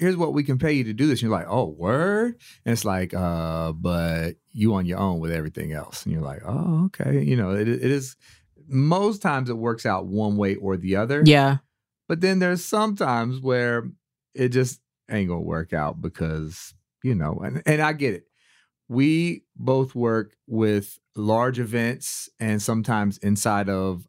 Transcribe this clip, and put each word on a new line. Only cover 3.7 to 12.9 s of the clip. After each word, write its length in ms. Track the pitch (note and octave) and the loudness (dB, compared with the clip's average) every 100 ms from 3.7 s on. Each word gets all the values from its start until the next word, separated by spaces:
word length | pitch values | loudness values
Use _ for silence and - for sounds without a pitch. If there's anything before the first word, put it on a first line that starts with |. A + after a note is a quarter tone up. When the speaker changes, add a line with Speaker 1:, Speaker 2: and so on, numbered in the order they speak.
Speaker 1:
but 640 | D#2+ F2+ F2 E2+ E2 E2 E2 _ | -2 -2 0 0 -2 -4 -6 _
you 240 | - G#2+ | -2 0
on 100 | G2+ | 2
your 140 | F2+ F2+ | 0 -2
own 220 | G2 E2+ | -2 -2
with 100 | E2 | -2
everything 420 | E2 D#2 D#2+ D#2 | -4 -6 -6 -8
else." 320 | D2+ D2 - | -8 -10 -10
And 80 | - | -6
you're 100 | D#2+ | -6
like, 200 | C#2+ C#2 | -6 -10
"Oh, 420 | - C3 E3+ D#3+ F#3 | -6 -4 0 0 0
okay." 360 | - C#3 C#3 | -2 0 0
You 140 | C#3+ B2+ | 2 0
know, 160 | F#2+ | 0
it, 160 | G2 A2 | 0 0
it 160 | A#2+ | 0
is, 320 | B2+ C#3 B2+ - - - _ _ D#3 | 0 -2 -4 -14 -20 -20 _ _ -4
most 540 | C3 D3 F3+ G#3 G#3 | 2 2 4 2 0
times 260 | F#3 C#3 B2+ | 0 0 -2
it 80 | A#2 | -2
works 280 | A#2 A2+ - | -2 -2 0
out 200 | F#2+ F#2+ | -2 -2
one 300 | G2+ G#2+ G#2 | -2 0 2
way 200 | G2+ G2 | 2 0
or 200 | G2 F#2 | -2 -2
the 200 | F#2 F#2+ | 0 2
other. 260 | A2+ C#3+ | 2 6
Speaker 2:
Yeah. 340 | D#3 D3 C#3 C#3 - _ _ _ - | 8 8 6 2 -4 _ _ _ -6
Speaker 1:
But 120 | E3 | 0
then 200 | F#3 F#3+ | 2 2
there's 240 | F3+ F3+ | 2 0
some 320 | - G#3+ A3 | -2 -2 0